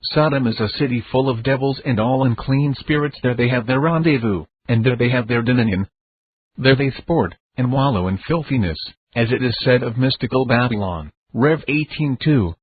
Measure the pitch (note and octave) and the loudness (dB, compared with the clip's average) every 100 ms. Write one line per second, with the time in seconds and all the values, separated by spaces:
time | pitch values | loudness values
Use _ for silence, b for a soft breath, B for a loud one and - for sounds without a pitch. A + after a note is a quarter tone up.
0 | - - D#3 C#3+ B2+ A2 G#2+ - D3 B2 | -6 0 0 2 0 0 -4 -2 -2 -2
1 | A2 B2+ C3+ A#2+ A#2 C3+ C3+ C3+ - A#2+ | -2 0 0 0 -2 -2 0 -4 -2 0
2 | A2 C3 C3 A#2 - C3+ D3 C3+ - D3+ | 2 2 2 0 0 0 0 -2 -2 -2
3 | D3 - B2+ A#2+ A#2+ B2+ A2 C3 D3+ E3 | -2 -2 -4 0 0 0 0 0 0 2
4 | E3 C#3+ A#2 F#2+ D2+ _ _ A#2+ A#2 B2 | 2 2 2 -2 -4 _ _ 0 2 2
5 | A#2+ B2+ A2+ A#2+ A#2 B2 A2+ F#2 G2 _ | 0 0 0 -2 2 2 2 0 -4 _
6 | _ _ _ _ _ - B2+ C3 C#3 B2+ | _ _ _ _ _ -2 2 2 2 -4
7 | - E3+ G2 - _ - B2+ C3+ C3+ A#2 | -2 0 0 -4 _ -4 0 2 2 2
8 | F2+ G2 - E3 D3+ C3+ F#2+ D#2+ - - | 0 -2 -2 -4 -2 0 0 -2 -10 -20
9 | _ - A#2 A#2+ B2 A2+ - B2 B2 A#2 | _ -2 0 0 0 -2 2 2 2 0
10 | B2+ B2+ B2+ C3 C3 A#2+ B2 A2+ G2 F2 | -2 0 -2 0 2 2 0 0 -2 -4
11 | D2+ - _ A#2 C3 D#3+ - C#3+ D3+ - | -8 -16 _ 0 2 2 -2 -2 -2 -4
12 | D3+ B2+ - D3+ F#2+ D#2+ | -4 -2 2 2 2 -4